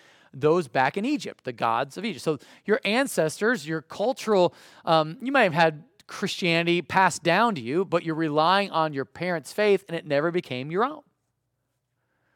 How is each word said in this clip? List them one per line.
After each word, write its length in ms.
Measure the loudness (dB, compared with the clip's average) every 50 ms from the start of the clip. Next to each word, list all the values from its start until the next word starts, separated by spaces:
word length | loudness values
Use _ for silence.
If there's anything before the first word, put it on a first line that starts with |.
| _ _ _ _ _ _ -6
those 340 | 0 2 2 2 2 0 0
back 300 | 2 2 2 2 2 -2
in 80 | -2
Egypt, 400 | -2 -4 -4 -6 -8 -14 -12 _
the 80 | -10 -6
gods 440 | -2 -2 0 0 0 -2 -4 -8 -8
of 80 | -8
Egypt. 180 | -8 -8 -6 -4
So 140 | -4 -4 -4 -8 -16 -20 -10 _
your 160 | -2 -2 0 0
ancestors, 800 | 0 0 0 -2 -2 0 0 -2 -2 -2 -2 -2 -2 -2 -2 -4 -6
your 140 | -6 -6
cultural, 720 | -8 _ -6 -4 -2 -2 -2 -2 -2 2 4 4 4 4 2 -4 -16 -20 -20 -8 -2
um, 320 | 2 2 2 2 0 -4 -8
you 120 | -6 0
may 120 | 2 4 4
have 100 | 4 4
had 300 | 4 4 4 2 0 -8 _ _ _ _
Christianity 800 | -18 -10 -8 -6 -6 -4 -2 -2 0 0 2 2 2 0 0 -2
passed 400 | 0 2 2 2 2 2 0 0
down 320 | 2 2 4 2 2 0
to 60 | -4
you, 240 | -6 -4 -2 -2 -2
but 180 | 0 -2 -2 -2
you're 100 | -4 -4
relying 560 | -4 -2 0 2 2 2 4 4 2 0 0
on 240 | -2 -2 -2 -2 -2
your 120 | -6 -8
parents' 460 | -8 -8 -8 -4 -4 -4 -4 -6 -6
faith 320 | -2 0 2 4 2 2 0 -4
and 100 | -10 -8
it 80 | -4
never 240 | -2 0 0 0 0
became 400 | -2 -4 -4 -4 -6 -8 -6 -6
your 140 | -2 -2 -2
own. 180 | -2 -4 -8 -16 _ _ _ _ _ _ _ _ _ _ _ _ _ _ _ _ _ _ _ _ _ _ _ _ _ _